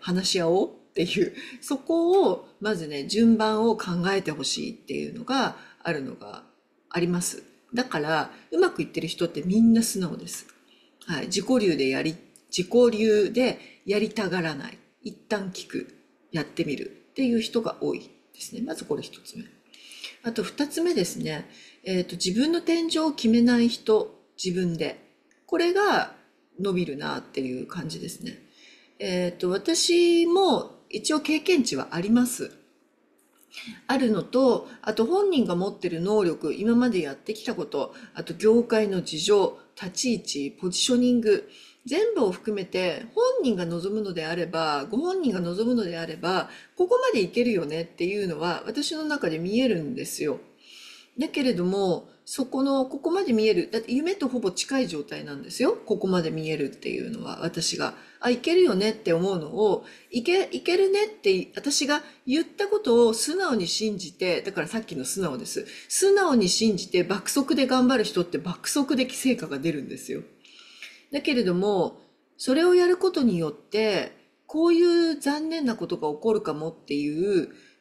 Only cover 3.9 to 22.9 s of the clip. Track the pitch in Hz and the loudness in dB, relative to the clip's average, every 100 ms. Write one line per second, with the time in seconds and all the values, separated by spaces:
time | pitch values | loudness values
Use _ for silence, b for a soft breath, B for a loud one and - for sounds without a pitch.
3.9 | 175 180 196 185 143 135 - 147 - - | -2 0 0 -2 -4 -4 -4 -6 -8 -8
4.9 | 143 147 - 233 262 214 B B B 170 | -8 -8 -8 -2 0 0 B B B -6
5.9 | 151 131 123 104 98 - _ _ _ - | -4 -6 -12 -16 -18 -20 _ _ _ -8
6.9 | 170 175 175 175 - - _ _ 240 254 | -2 0 0 -2 -8 -16 _ _ -6 -4
7.9 | 160 147 160 - B - 320 370 - 160 | -4 -2 -2 -4 B -4 0 2 0 -6
8.9 | - 160 - 170 - 170 214 226 226 226 | -6 -6 -4 -4 -2 0 4 6 6 2
9.9 | 196 175 - 170 - - _ b b b | -2 -4 -6 -12 -14 -18 _ b b b
10.9 | _ - 156 - 185 190 254 202 143 131 | _ -8 -6 -4 -2 2 2 4 2 0
11.9 | 135 156 160 - _ _ - 180 240 240 | 0 -2 -6 -14 _ _ -6 2 4 4
12.9 | 214 220 208 190 - 254 - - - - | 4 4 4 2 2 0 -2 -12 -10 -4
13.9 | 208 214 - 190 180 165 143 - - _ | -2 -2 -2 -2 -2 -4 -6 -12 -16 _
14.9 | _ - - - 208 190 - - - - | _ -16 -14 -6 -6 -6 -12 -10 -10 -10
15.9 | - _ _ _ 165 147 - 151 135 - | -18 _ _ _ -6 -6 -6 -4 -6 -8
16.9 | - _ - 262 233 226 233 226 - 147 | -14 _ -2 0 0 0 -2 -4 -4 -4
17.9 | - - _ _ - - 233 262 320 - | -6 -10 _ _ -18 -14 -10 -8 -8 -6
18.9 | - - - - - - _ _ B B | -8 -8 -16 -18 -18 -18 _ _ B B
19.9 | B B B 233 226 180 - 285 330 339 | B B B -6 -4 -4 -4 -4 -2 0
20.9 | 302 175 247 156 151 - B B B 190 | 0 -2 -4 -6 -6 -10 B B B -4
21.9 | 185 180 175 180 214 302 339 330 339 330 | -2 -2 -4 -2 2 2 0 2 0 0